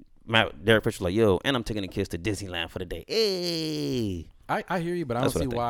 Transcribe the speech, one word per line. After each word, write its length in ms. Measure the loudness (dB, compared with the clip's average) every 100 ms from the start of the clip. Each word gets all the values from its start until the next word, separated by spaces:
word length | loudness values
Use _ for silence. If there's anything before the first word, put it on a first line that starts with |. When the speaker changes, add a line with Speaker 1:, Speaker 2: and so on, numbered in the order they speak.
| -20 -18 2
Speaker 1:
Matt, 380 | 4 4 0
Derek 180 | 4 4
Fisher, 200 | 4 -2
like, 80 | 0
"Yo, 240 | 4 4 4
and 100 | 2
I'm 100 | -2
taking 180 | -2 -6
the 60 | -4
kids 200 | -4 -4
to 100 | -2
Disneyland 520 | -4 -4 -6 -6 -6
for 80 | -6
the 80 | -8
day." 180 | -10 -4
Hey. 1200 | -2 0 -2 -4 -4 -4 -4 -2 0 0 -2 -8 -12 -4
Speaker 2:
I, 160 | -4 -2
I 100 | -4
hear 140 | -2
you, 100 | -4 -2
but 100 | 0
I 40 |
Speaker 1:
That's 120 | 0
Speaker 2:
don't 60 | 0
Speaker 1:
what 20 |
I 20 |
Speaker 2:
see 60 | -2 -2